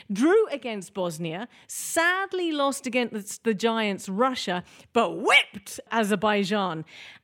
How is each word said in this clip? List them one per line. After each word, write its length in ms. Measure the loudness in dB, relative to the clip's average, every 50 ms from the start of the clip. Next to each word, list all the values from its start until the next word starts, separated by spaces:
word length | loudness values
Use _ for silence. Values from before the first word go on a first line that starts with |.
| -10 -6
drew 360 | 0 2 4 6 6 6 4 2
against 460 | -2 -6 -6 -6 -8 -8 -10 -8 -6
Bosnia, 560 | -4 -4 -4 -4 -4 -6 -6 -6 -6 -8 -10 -14 -20 -18 -14
sadly 840 | -12 -10 -8 -2 0 2 2 2 2 0 -2 -2 -2 -2 -2 -2 0
lost 340 | 0 0 0 0 -2 -4 -2
against 560 | 0 0 0 0 -4 -8 -8 -10 -12 -4 -2
the 100 | -2 0
giants 540 | 2 2 0 2 2 0 0 -2 -4 -6 -6
Russia, 560 | -2 0 0 0 0 -2 -4 -2 -4 -4 -4 -8 -16 -20 -20 _ 2
but 240 | 2 2 2 0 0
whipped 640 | 2 4 6 6 4 2 -4 -16 -14 -14 -14 -14 -10 _
Azerbaijan. 960 | 0 0 2 2 0 2 2 2 2 2 0 0 0 0 0 -2 -4 -6 -8 -10 -16 -20 -20 -20 -20 -2